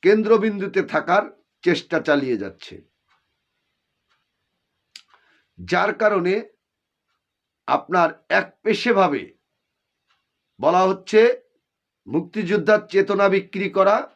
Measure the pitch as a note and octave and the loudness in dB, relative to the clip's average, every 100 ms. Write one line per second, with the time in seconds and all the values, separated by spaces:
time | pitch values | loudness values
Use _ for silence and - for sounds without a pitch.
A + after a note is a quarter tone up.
0 | F3 G#3+ G#3+ A3 A3 G3+ F#3+ G3 E3 D#3 | 4 2 4 2 2 -4 -6 -4 -2 -4
1 | D3 F#3 - - _ _ F3 F3 - E3 | 0 0 0 -12 _ _ -2 -2 -2 -6
2 | - C#3+ C3+ A#2 G2 - - - _ _ | 0 -2 0 -4 -6 -14 -20 -20 _ _
3 | _ _ _ _ _ _ _ _ _ _ | _ _ _ _ _ _ _ _ _ _
4 | _ _ _ _ _ _ _ _ _ - | _ _ _ _ _ _ _ _ _ -20
5 | _ _ _ _ _ _ F2+ F3+ G3 G#3 | _ _ _ _ _ _ -4 -2 -2 0
6 | G#3+ G3+ F3 G3+ A#3 _ _ _ _ _ | 0 0 -2 -4 -6 _ _ _ _ _
7 | _ _ _ _ _ _ - D3 - F3+ | _ _ _ _ _ _ -4 -4 0 0
8 | E3 - _ F#3 F#3+ _ G#3+ A3 A#3+ G3 | 0 -2 _ -2 -2 _ -4 -2 0 2
9 | F3+ C#3 - _ _ _ _ _ _ _ | 2 0 -8 _ _ _ _ _ _ _
10 | _ _ _ _ _ _ C#3+ F3+ F#3+ F#3+ | _ _ _ _ _ _ 0 2 2 -2
11 | - G#3+ A#3 B3 _ _ _ _ _ _ | 0 4 4 2 _ _ _ _ _ _
12 | - C3+ E3+ G#3+ F3+ G#3 D#3 G#3+ G#3 G3 | -6 -6 -6 -8 -4 -2 2 0 2 -2
13 | G3 G3+ G3+ G3 F#3+ G3 G3 G3 F#3+ A3 | 0 2 2 0 -4 -6 -4 0 2 2
14 | D4 | -4